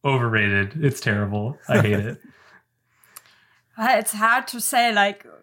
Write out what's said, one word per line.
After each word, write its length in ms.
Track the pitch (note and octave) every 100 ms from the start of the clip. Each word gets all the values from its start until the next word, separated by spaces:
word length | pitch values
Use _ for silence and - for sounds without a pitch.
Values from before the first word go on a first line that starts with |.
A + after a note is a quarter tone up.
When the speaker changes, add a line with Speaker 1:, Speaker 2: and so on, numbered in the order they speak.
| C#3+
Speaker 1:
"Overrated, 800 | C3 A#2 A2 G#2 G2+ G2 D#3 D3
it's 140 | -
terrible, 580 | A#2 G#2 G2+ G#2 G#2+ - -
I 140 | G#3
hate 180 | A2+ G3+
it." 220 | G3+ - -
Speaker 2:
<laughs> 60 | _ _ - _ _ _ _ _ - - _ _ _ _ -
Uh, 160 | A3+ A3+
it's 140 | G#3+
hard 340 | G#3 A3 B3 B3+
to 120 | A#3+
say, 320 | - C4 A#3+
like, 320 | G#3 G3+ G3+ - -